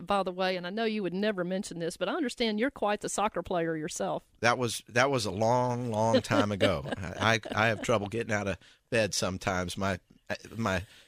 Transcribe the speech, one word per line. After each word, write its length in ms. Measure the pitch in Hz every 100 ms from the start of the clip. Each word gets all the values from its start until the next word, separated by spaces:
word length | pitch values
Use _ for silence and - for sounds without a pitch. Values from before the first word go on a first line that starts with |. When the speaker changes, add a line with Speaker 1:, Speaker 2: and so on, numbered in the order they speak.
Speaker 1:
by 180 | 175 202
the 100 | 185
way, 240 | 180 185 185
and 120 | 175
I 20 |
know 140 | 214
you 180 | 226 214
would 120 | 180 180
never 280 | 214 190
mention 360 | 175 190 - 170
this, 180 | 170 -
but 100 | 180
I 60 |
understand 460 | 339 247 - 226 208
you're 100 | 269
quite 320 | - 208 208
the 80 | -
soccer 320 | - 214 185
player 340 | - 175 165 160
yourself. 460 | 151 - 190 147 - -
Speaker 2:
That 180 | 117 120
was, 240 | 120 - -
that 200 | 117 139
was 160 | 131 104
a 60 |
long, 580 | 92 110 123 123 120 123
long 320 | 107 113 117
time 300 | - 107 104
ago. 340 | 101 104 80 -
Speaker 1:
<laughs> 40 | - 87 -
Speaker 2:
I, 140 | 107
I, 60 | 113 - 104
I 120 | 113
have 120 | 104
trouble 260 | - 110 101
getting 260 | 110 110
out 140 | 104 101
of 100 | 90 - _ -
bed 240 | 117 104 -
sometimes. 600 | 95 90 101 90 90 -
My, 200 | 98 90 _ _ - 101 - 107
my 280 | 110 92 101 -